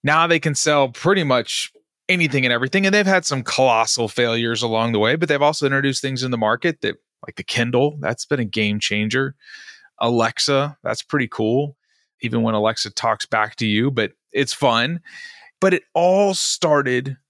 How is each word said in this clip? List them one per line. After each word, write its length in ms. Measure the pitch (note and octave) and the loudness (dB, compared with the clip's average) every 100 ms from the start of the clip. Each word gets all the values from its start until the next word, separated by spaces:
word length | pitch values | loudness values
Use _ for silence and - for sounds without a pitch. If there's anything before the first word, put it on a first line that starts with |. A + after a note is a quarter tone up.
now 240 | C#3+ D#3 E3+ | 2 2 2
they 120 | E3 | 2
can 140 | D#3 | 0
sell 360 | C#3 D#3 D3 C3+ | -2 2 2 0
pretty 340 | A#2 E3+ G3 | 0 0 2
much 480 | D3 B2+ A2 - - _ _ _ - | 2 0 0 -6 -8 _ _ _ -4
anything 380 | F3+ D#3+ C3+ B2+ | 0 2 2 0
and 80 | |
everything. 320 | A#2+ C3 G3 G3 | 0 0 0 2
And 80 | |
they've 140 | G#3 G3 | 2 4
had 180 | F#3+ - | 2 0
some 160 | C3+ | -4
colossal 680 | A#2+ - C3 A2+ A2+ - A2+ | -4 2 4 4 2 0 -2
failures 540 | - A#2+ A2+ A#2 A#2 | 0 0 0 -2 -2
along 300 | A#2+ A2+ A#2 | -2 0 0
the 80 | A2 | 2
way, 160 | A2 D#3 | 2 2
but 140 | E3 | 0
they've 120 | C#3+ | 2
also 240 | D3 D#3 C#3 | 2 2 0
introduced 340 | C#3 C#3 C3+ | 0 0 -2
things 220 | C3+ C3 | -4 -4
in 80 | B2+ | -4
the 80 | A#2+ | 0
market 440 | G#2+ A#2+ E3+ D#3+ | 0 0 -2 -2
that, 160 | G#2 - _ _ - | -6 -6 _ _ -18
like 120 | - | -14
the 60 | |
Kindle, 540 | - A#2+ A#2 B2 C#3+ D3+ | -6 -2 0 2 0 -2
that's 260 | F#2 A#2 - | -6 -6 -4
been 140 | C#3+ | -4
a 60 | A2 | -2
game 340 | A2 G#2+ G#2 | -2 -2 -2
changer. 560 | - G#2 G#2+ B2 C3+ - - - - - _ _ | -2 -2 0 -2 -4 -8 -20 -20 -20 -20 _ _
Alexa, 800 | A#2 A#2+ A2+ - - C3+ D3 C#3+ | 0 2 0 -2 0 0 -2 -6
that's 180 | - A2+ | -6 -6
pretty 260 | - D3 A#2+ | -4 -4 -4
cool, 480 | - A2 B2+ D3 - _ _ _ _ | -2 0 0 -2 -10 _ _ _ _
even 220 | A#2 A#2 | -4 -2
when 100 | A2+ | 0
Alexa 380 | G#2+ A2 A2 G#2 | 0 0 -2 -6
talks 340 | - A#2 G#2+ - | -4 -2 -2 -2
back 300 | A2 G#2+ - | -2 -2 -2
to 100 | A2 | 0
you, 240 | G#2 C3 | 2 0
but 240 | A#2+ G#2 _ _ | 0 -4 _ _
it's 220 | C3 C3+ | -4 -2
fun. 460 | - C#3 A#2 B2+ E3+ - - - - - _ | 0 2 2 0 -4 -12 -20 -20 -20 -20 _
But 140 | F#3+ | 2
it 100 | F3+ _ | 2 _
all 420 | E3 F3+ F#3+ G3+ F#3+ | 0 2 4 2 0
started 840 | - - E3 D3 C3 B2+ C3+ C3 | -4 -2 2 2 2 -2 -2 -12